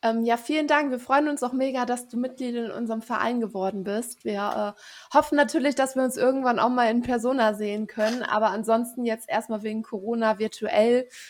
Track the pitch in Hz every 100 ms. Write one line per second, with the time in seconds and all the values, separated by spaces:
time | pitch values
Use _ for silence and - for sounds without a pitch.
0 | 226 226 226 240 240 311 302 294 294 254
1 | 247 269 302 285 247 262 269 254 240 240
2 | 240 226 254 254 254 240 226 - 233 226
3 | 220 233 226 240 226 196 190 202 190 202
4 | 240 - 226 202 202 - 208 208 - -
5 | - 277 311 285 285 320 269 277 269 262
6 | 254 247 254 262 254 240 240 247 240 233
7 | 240 240 233 269 220 208 214 208 214 -
8 | 214 240 - 214 214 196 214 226 240 247
9 | 240 226 - 202 226 220 220 220 220 214
10 | 196 233 220 208 220 - 214 - 220 247
11 | 247 - -